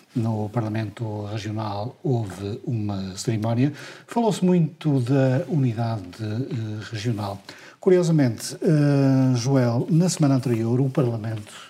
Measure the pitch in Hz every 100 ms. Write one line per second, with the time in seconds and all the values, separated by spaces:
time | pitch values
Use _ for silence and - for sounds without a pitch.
0 | _ 123 113 107 107 117 110 110 107 -
1 | 110 107 104 110 104 107 107 101 120 -
2 | 160 120 101 90 101 117 - 113 104 98
3 | 95 92 - 110 113 117 143 147 - -
4 | - 240 226 - 185 180 151 - 156 135
5 | 120 139 131 127 - 151 127 110 113 113
6 | 90 90 107 110 135 123 110 107 - 113
7 | 117 104 101 98 - - - - 190 180
8 | 165 160 127 104 - - 226 151 143 139
9 | 135 131 131 123 123 135 120 117 131 160
10 | 180 165 143 131 123 113 117 127 135 139
11 | 120 113 113 110 - -